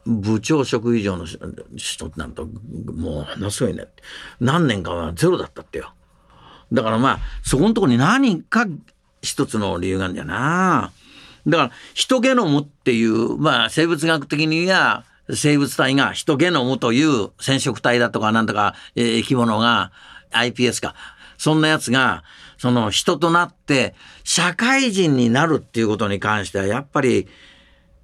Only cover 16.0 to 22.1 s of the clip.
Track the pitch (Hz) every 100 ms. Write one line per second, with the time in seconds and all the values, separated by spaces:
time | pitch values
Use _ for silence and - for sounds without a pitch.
16 | 120 95 - 147 175 160 123 131 123 117
17 | 156 127 95 - - 135 143 110 135 120
18 | 120 113 107 110 110 104 101 - - -
19 | 117 113 107 131 117 107 117 113 92 -
20 | - - - 113 123 117 120 117 - -
21 | - - - - 147 156 156 156 - 131
22 | 127